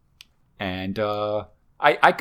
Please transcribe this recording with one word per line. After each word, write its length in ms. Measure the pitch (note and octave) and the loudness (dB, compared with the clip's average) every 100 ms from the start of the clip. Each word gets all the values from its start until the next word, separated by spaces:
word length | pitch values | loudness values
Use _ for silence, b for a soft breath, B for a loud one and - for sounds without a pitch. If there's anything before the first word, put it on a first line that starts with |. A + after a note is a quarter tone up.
| _ _ - _ _ _ | _ _ -20 _ _ _
And, 400 | G2 F#2 F#2+ G2 | -10 -8 -8 -6
uh, 460 | G#2 G#2 G#2+ G#2 G2+ _ _ _ | -4 -4 -4 -6 -8 _ _ _
I, 200 | D3 D3+ | 2 4
I, 120 | D#3+ F#3 | 4 4